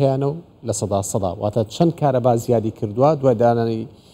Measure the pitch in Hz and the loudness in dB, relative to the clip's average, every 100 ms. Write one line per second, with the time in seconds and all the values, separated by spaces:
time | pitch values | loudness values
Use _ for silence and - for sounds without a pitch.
0 | 139 135 139 165 - _ 117 110 104 101 | 0 0 -2 -6 -12 _ -8 -4 -2 -2
1 | 101 117 95 101 104 117 107 - 170 - | -2 -4 -4 -4 -4 -2 -4 0 0 2
2 | 143 127 123 117 120 117 107 - 107 104 | 0 2 2 2 2 0 0 -6 -6 2
3 | 143 156 135 113 117 117 113 110 110 - | 2 4 2 4 2 2 0 -4 -8 -16
4 | - | -20